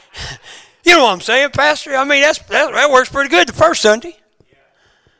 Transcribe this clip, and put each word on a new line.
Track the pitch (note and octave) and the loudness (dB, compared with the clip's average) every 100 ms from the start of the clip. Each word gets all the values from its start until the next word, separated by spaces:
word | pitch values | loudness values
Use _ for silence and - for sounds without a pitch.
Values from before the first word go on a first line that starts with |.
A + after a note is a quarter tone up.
| _ | _
<laughs> | - - C3 - - - _ E4+ | -18 -16 -18 -20 -20 -20 _ 2
You | |
know | F4 | 4
what | A#3 | 2
I'm | F3+ | 0
saying, | G#3 B3 C#4+ | -2 0 0
Pastor? | - D4 D4+ D#4 C4+ | 0 0 -2 -4 -4
I | |
mean, | C#4 C#4+ | 0 2
that's, | D4 D4+ | 0 0
that, | - A3 D4 | -4 -2 -2
that | G#3+ D4 | 0 2
works | B3+ B3+ | 2 0
pretty | C#4 C#4 | -4 0
good | E4+ D4 | 0 0
the | |
first | - D#4+ - | 2 0 2
Sunday. | G#3+ A3 F4 - _ _ _ _ _ _ _ _ _ _ | 0 0 -4 -20 _ _ _ _ _ _ _ _ _ _